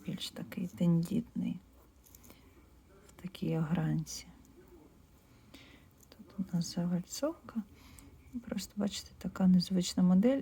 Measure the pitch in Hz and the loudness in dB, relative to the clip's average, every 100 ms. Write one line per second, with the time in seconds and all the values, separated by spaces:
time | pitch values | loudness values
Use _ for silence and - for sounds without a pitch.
0 | - - - - - - 180 - 175 170 | -10 -8 -10 -10 -10 -6 -6 0 2 4
1 | 170 160 - 185 180 175 - - - - | 2 -4 -4 -4 -4 -6 -12 -20 -20 -20
2 | - - - - - - - - - - | -20 -20 -20 -20 -20 -20 -20 -20 -20 -20
3 | - - 185 - 160 160 156 170 156 156 | -20 -16 -14 -6 -2 0 0 0 0 0
4 | 156 - - - - - - - - - | -4 -10 -14 -20 -20 -20 -20 -20 -20 -20
5 | - - - - - - - - - - | -20 -20 -20 -20 -20 -20 -20 -20 -20 -20
6 | - - - - - 170 165 - 175 185 | -20 -20 -18 -10 -4 -2 -2 -2 0 -2
7 | - - 294 330 - 226 - - - - | -4 -4 -4 -4 -8 -8 -8 -16 -20 -20
8 | - - - 247 - 196 - 202 202 - | -20 -20 -12 -10 -6 -8 -6 -4 -4 -4
9 | - - 185 - 185 185 - 185 180 - | -14 -10 -10 2 6 6 4 0 0 4
10 | 180 185 240 277 | 6 6 6 2